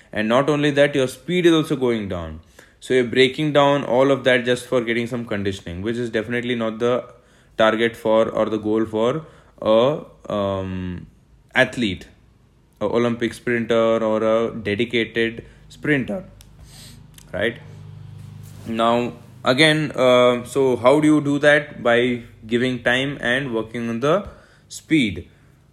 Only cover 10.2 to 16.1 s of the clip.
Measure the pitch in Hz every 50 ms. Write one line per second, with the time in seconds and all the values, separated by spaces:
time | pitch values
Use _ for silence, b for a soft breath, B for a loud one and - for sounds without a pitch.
10.2 | - - - 104 101 98 98 95 95 95 92 92 92 90 90 - - - _ _
11.2 | _ _ - _ _ _ - 120 131 - - 131 120 101 90 80 - - - _
12.2 | _ _ _ _ _ _ _ _ _ _ _ _ 107 101 - 120 120 120 117 117
13.2 | 120 113 - - - 123 120 117 117 107 117 113 113 113 113 113 113 110 107 107
14.2 | 110 110 110 113 113 110 - 117 101 104 104 101 135 120 - 117 110 107 - 117
15.2 | 113 113 113 117 b b b b b b - - - 147 151 139 - -